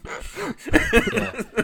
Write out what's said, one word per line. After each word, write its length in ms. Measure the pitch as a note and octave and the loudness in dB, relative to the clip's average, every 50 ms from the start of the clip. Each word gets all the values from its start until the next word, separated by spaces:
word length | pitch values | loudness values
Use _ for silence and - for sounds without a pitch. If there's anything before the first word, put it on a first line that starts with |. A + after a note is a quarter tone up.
| - - - - - - - - G4+ - - - - - - D#4 - - - A#3 A#3 - - | -8 -10 -12 -10 -12 -12 -10 -8 -6 -6 -8 -8 0 4 4 4 4 4 4 4 4 4 0
Yeah. 280 | A3+ G3+ G3 - B3+ G#3+ - - A3+ | -2 -2 -4 -4 -8 -8 -6 -2 -4